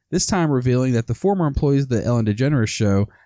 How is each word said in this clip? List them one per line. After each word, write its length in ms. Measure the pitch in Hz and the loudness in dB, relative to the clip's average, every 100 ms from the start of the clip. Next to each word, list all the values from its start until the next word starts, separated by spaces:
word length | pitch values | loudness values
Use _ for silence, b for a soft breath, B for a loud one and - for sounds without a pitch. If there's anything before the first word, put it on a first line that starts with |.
| _ | _
this 140 | 175 - | -4 -2
time 240 | 185 160 | 0 0
revealing 420 | 131 127 123 131 | 0 0 0 0
that 140 | 117 - | -2 -2
the 60 | 113 | -2
former 300 | 196 196 156 | -2 0 0
employees 360 | 139 147 139 | 0 0 0
of 60 | 135 | 0
The 140 | 117 - | -2 0
Ellen 200 | 120 107 | 0 0
DeGeneres 420 | 104 135 143 110 | 0 0 0 0
Show 400 | - 104 98 101 b | 0 0 2 -2 b